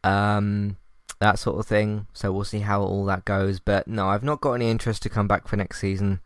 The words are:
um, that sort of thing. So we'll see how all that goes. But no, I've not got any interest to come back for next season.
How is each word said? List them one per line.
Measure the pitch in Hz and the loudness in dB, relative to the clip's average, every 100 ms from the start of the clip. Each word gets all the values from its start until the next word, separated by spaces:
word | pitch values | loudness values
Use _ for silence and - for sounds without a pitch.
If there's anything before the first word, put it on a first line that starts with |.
um, | 98 101 104 104 104 104 101 101 - - - - | 2 2 4 2 0 0 -2 -6 -16 -20 -18 0
that | 104 98 | 2 2
sort | - 82 | 0 -2
of | - | 0
thing. | 107 104 107 101 | 2 2 -2 -8
So | - 101 | -6 -4
we'll | 95 98 | -2 -4
see | 107 | -4
how | 101 101 | 0 0
all | 98 98 98 | 0 0 0
that | 95 - | -2 0
goes. | 98 98 95 | 0 0 0
But | - 98 - | 0 0 0
no, | 110 95 | -2 0
I've | 101 | 0
not | 131 147 | 0 0
got | 147 | 0
any | 123 117 | 2 2
interest | 113 - 107 | 2 0 -2
to | 104 | -2
come | 113 101 | 0 2
back | 101 - | 0 0
for | 104 | -2
next | 95 - | -2 -4
season. | 98 95 101 95 | -4 0 0 -2